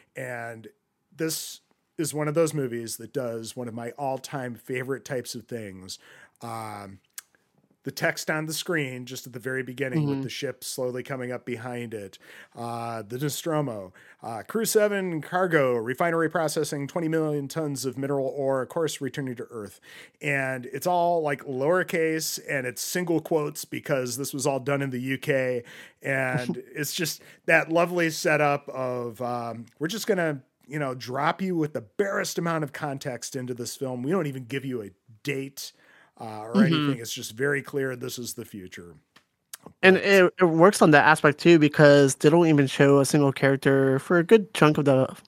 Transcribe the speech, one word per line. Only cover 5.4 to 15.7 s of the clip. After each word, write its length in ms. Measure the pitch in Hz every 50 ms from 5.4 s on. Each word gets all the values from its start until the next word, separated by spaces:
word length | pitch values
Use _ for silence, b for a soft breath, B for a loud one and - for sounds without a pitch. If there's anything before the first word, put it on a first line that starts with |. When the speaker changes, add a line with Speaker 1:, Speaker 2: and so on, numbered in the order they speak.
| 107
Speaker 1:
things, 520 | _ 123 117 107 101 92 95 92 98 - b b b b b b b b _
um, 580 | - 117 113 113 110 107 104 104 101 98 98 98 _ _ _ - - _ _ _ _ _ _ _ _ _ _ _ _
the 80 | 139
text 380 | - - - 170 156 - - -
on 140 | 160 156 156
the 80 | 156 156
screen 520 | 156 - - 180 160 143 131 127 127 127
just 220 | 123 131 127 - 127
at 60 | 120
the 60 | 127
very 220 | 104 131 131 131 127
beginning 420 | 127 127 123 139 131 123 165 151 143
with 60 | 139 135
Speaker 2:
Mm-hmm. 40 | 135
Speaker 1:
the 60 | 117
ship 340 | - - - 131 123 - -
slowly 400 | - - - 127 127 120 127 123
coming 280 | - 143 131 123 123
up 140 | 123 120 -
behind 480 | - 120 117 110 131 123 120 120 117 110
it. 240 | 107 101 95 - - B B B B B B B
Uh, 460 | 117 117 117 117 117 117 117 117 113
the 160 | 110 101 120 127
Nostromo, 760 | 143 147 - - - 170 156 151 147 135 113 104 95 95 b b b b b b
uh, 200 | - 110 117 107 98 -
"Crew 160 | - 220 226
seven, 560 | - - 214 208 208 202 196 190 185 170 156
cargo, 520 | 143 - 170 180 190 185 165 156 139 127